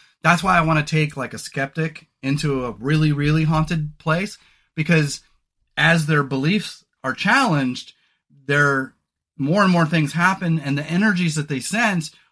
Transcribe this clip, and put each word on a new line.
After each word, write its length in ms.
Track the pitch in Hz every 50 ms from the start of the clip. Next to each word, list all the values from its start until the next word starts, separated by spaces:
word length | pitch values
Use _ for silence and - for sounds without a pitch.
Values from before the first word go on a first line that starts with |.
| _ _ _ _ -
that's 180 | 160 175 165 185
why 140 | 190 180
I 40 | 170
wanna 220 | 160 160 160 151 151
take, 320 | - 160 156 151 151 -
like, 180 | 139 123 113 120
a 40 |
skeptic 680 | 107 - - - 143 135 139 - 160 160 160 156 - - _ _ _ -
into 420 | 135 143 147 - 147 139 131 123
a 60 | 120
really, 400 | 107 - 117 139 156 156 156 151
really 320 | 143 143 147 151 156 160 156
haunted 540 | 156 160 156 160 - 175 160 151 147 - _
place, 380 | - 160 160 175 196 208 - - _ _ _ _ _ _ -
because 460 | 165 151 165 170 156 147 139 - - _ _ _ _ _ _ _ _ _ _ -
as 300 | 139 147 165 170 170 151
their 160 | 151 156 147 143
beliefs 600 | 131 139 131 139 160 208 214 - - - - _ _ _ _ -
are 100 | 131 123
challenged, 800 | - - 196 240 269 262 220 156 143 131 123 127 - - - _ _ _ _ _ _ _ _ 143 143 131
their 480 | 135 143 147 147 143 139 135 135 123 _ _ _ _ _ _ _ _ _
more 260 | - 131 143 180 208 196
and 80 | 185
more 140 | 175 170 165
things 280 | 147 170 160 151 139 -
happen, 460 | 165 175 185 190 185 185 165 160 156
and 180 | 139 139 139
the 80 | 143 147
energies 500 | - 170 185 214 220 190 175 180 165 151
that 120 | 156 143
they 120 | - 147 127
sense 520 | - - 185 214 226 214 190 170 151 - _ _ _ _